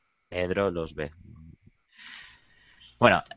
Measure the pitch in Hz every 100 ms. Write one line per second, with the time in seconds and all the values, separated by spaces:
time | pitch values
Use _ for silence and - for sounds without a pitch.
0 | _ _ _ 90 90 92 98 85 80 78
1 | 76 - - - 80 - - _ _ -
2 | - - - - _ _ - - - -
3 | 117 90 -